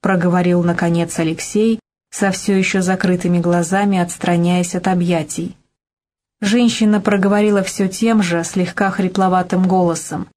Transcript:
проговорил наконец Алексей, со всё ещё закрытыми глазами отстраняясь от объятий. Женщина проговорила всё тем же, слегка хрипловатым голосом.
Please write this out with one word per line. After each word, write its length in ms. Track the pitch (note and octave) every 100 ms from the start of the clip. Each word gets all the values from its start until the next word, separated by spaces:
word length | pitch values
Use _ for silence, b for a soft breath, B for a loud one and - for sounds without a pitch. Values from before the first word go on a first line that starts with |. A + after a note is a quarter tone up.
проговорил 600 | G3 F#3 F3 F3+ F3+ F3
наконец 560 | F3 E3+ E3+ E3+ E3+ -
Алексей, 640 | D#3+ D#3+ - G#3 A3+ A3 _ _ _
со 200 | - G3
всё 260 | F#3 - F#3+
ещё 260 | F#3 F#3+
закрытыми 580 | F3+ F#3+ F3+ F3+ F3+ F3
глазами 580 | E3+ F3 E3+ F#3+ G3+ F#3+
отстраняясь 760 | F3 - - F3 F3 F3+ F3 F3+
от 100 | F3+
объятий. 720 | F3+ F3 E3+ D3+ - F3 - _ _ _ _ _ _ _ _
Женщина 600 | G3+ A#3 A#3+ A3+ G#3+ G#3
проговорила 640 | G3+ G3+ G3 G#3 G#3+ G3+
всё 240 | F#3+ - F#3+
тем 340 | F#3+ A3+ A3
же, 220 | F3+ E3+
слегка 480 | E3+ G3 F3 - G3
хрипловатым 760 | F#3+ F#3 F#3 F#3 F#3 F3+ F#3 F#3
голосом. 600 | F#3 F3 D#3+ - D3 C#3+